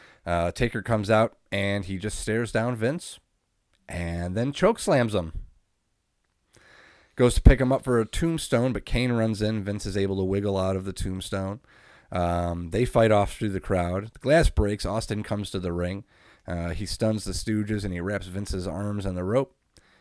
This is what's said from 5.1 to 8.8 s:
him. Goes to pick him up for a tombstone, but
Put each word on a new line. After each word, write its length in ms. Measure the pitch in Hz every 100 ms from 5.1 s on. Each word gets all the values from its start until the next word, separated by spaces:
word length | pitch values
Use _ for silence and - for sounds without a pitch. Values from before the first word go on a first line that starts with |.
| 104
him. 180 | 85 - - _ _ _ _ _ _ _ _ _ _ _ _ - - _ _ -
Goes 200 | 123 -
to 60 |
pick 180 | - 131
him 120 | 127
up 120 | 131
for 160 | - 120
a 60 | 110
tombstone, 680 | - 165 165 - 120 127
but 120 | 107